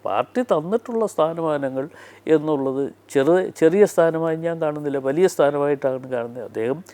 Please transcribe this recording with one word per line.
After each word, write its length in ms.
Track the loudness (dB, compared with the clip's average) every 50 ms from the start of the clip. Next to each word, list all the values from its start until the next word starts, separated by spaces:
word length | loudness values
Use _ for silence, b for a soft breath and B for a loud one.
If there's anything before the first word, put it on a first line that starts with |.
| -6
പാർട്ടി 360 | -4 -2 -2 -2 -2 -2 -4
തന്നിട്ടുള്ള 640 | 0 0 0 0 0 -2 -4 -4 -4 -4 -4 -2 -4 -2
സ്ഥാനമാനങ്ങൾ 800 | 0 0 0 0 0 -2 -2 -2 -2 -2 -2 -4 -4 -4 -6 -6 -8 B B B B B B 2
എന്നുള്ളത് 640 | 2 2 2 0 -2 -2 -2 -2 -2 -2 -4 -6 -6 _ _ -4
ചെറു-, 420 | 0 2 4 4 4 2 2 -2 -2 2
ചെറിയ 280 | 2 4 6 6 4
സ്ഥാനമായി 520 | 4 4 4 2 2 2 0 -2 -2 -2 -2
ഞാൻ 240 | -4 -4 -4 -2
കാണുന്നില്ല, 360 | -2 -2 -2 -4 -4 -4 -4 -2
വലിയ 300 | -2 -2 0 2 2 2
സ്ഥാനമായിട്ടാണ് 840 | 4 4 2 2 2 2 0 0 0 0 -2 -2 -4 -4 -6 -6
കാണുന്നത്. 320 | -6 -6 -6 -6 -8 -12 -12
അദ്ദേഹം 400 | -10 -6 -4 -2 -2 -4 -4 -8 B